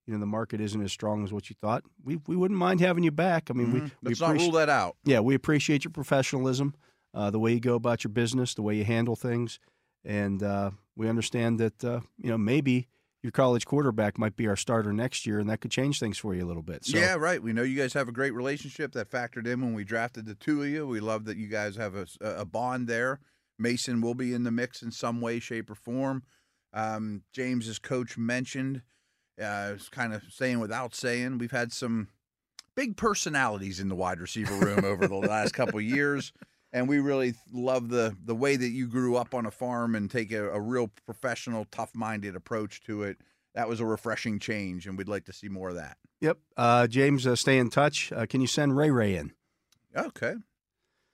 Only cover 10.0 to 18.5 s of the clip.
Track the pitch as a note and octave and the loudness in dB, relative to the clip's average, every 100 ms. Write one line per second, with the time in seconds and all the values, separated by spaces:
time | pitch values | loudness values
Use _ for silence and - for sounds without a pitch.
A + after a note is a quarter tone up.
10 | - G#2 G2+ G2 G2+ G2 G2 G2+ _ - | -4 -2 0 0 0 0 -2 -6 _ -4
11 | A2 A#2 G#2+ B2 A#2 A2+ A2+ - B2 A#2+ | -2 0 0 0 0 2 0 -2 -4 -4
12 | - - A#2+ A2+ G#2 C#3+ C#3 B2 B2 _ | -8 -8 -2 0 2 4 4 2 0 _
13 | _ _ A#2+ - C3 A#2+ - C#3 C#3 A2 | _ _ -4 4 4 4 2 2 2 2
14 | G#2 - A2 - A2 G2 - A2+ G#2 G#2 | 0 2 -2 0 -2 0 0 0 2 0
15 | B2 - A2+ G#2 G#2 A2 A2+ - C#3 C#3 | -2 -4 -2 0 0 -2 -2 0 0 0
16 | A#2 F#2+ A2 F2+ F2 E2 D#2+ D#2 - D#3+ | -2 -4 -4 -2 -2 -6 -8 -8 0 2
17 | F3+ F3 D#3+ E3+ A2+ A2+ C3 C3+ C3 C#3+ | 4 2 0 0 -2 0 0 0 0 -2
18 | B2 A#2+ C#3 A#2 C3 | -4 -2 -2 -2 -4